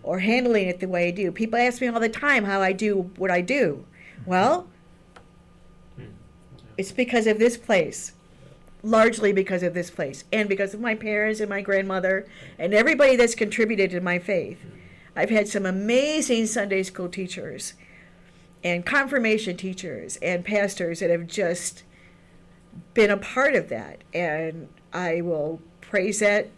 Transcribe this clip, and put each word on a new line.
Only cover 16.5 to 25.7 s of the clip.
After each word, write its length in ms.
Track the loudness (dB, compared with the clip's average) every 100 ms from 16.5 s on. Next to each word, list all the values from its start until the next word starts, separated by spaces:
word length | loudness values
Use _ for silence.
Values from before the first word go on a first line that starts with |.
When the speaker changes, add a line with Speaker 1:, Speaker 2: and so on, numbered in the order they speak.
| -2 -2 -2
Speaker 1:
school 240 | -2 -8 -8
teachers 680 | -8 -8 -10 -12 -12 -12 -14 -20 -20 -20 -20 -20 -20 -20 -8
and 240 | -4 -2 0
confirmation 680 | 0 2 0 2 0 0 -6
teachers 600 | -8 -8 -10 -12 -12 -6
and 220 | -4 -2
pastors 560 | 0 0 0 -2 -6 -2
that 100 | 0
have 160 | 0 -2
just 560 | -2 -2 -2 -6 -10 -20 -20 -20 -20 -20 -20 -20 -20 -20 -20 -2
been 160 | 4 4
a 60 | 2
part 380 | -2 0 2 2
of 120 | -2
that, 320 | -8 -8 -18 -8
and 540 | -4 -2 -2 -4 -8 -16 -20 _
I 280 | -6 -2 -2
will 380 | -2 -2 -2 -6 -14